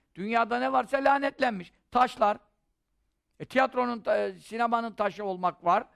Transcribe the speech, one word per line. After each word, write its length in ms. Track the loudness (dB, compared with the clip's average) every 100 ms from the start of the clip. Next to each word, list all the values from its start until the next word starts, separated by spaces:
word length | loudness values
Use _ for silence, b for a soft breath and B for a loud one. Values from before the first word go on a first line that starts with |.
| _ -10
Dünyada 440 | -2 0 0 0
ne 120 | 0
varsa 260 | 0 0 2
lanetlenmiş. 760 | 4 4 0 0 -2 -2 -10 _ _
Taşlar, 460 | 2 2 2 0 0 -8 _ _ _ _ _ _ _ _ _
e, 60 | -4
tiyatronun 540 | 0 0 0 -4 -4
ta-, 180 | -2 0
e, 220 | 0 -6
sinemanın 520 | -12 -4 -2 -2 -4
taşı 340 | -4 -4 -4 -8
olmak 400 | -4 -4 -2 2
var. 220 | 2 0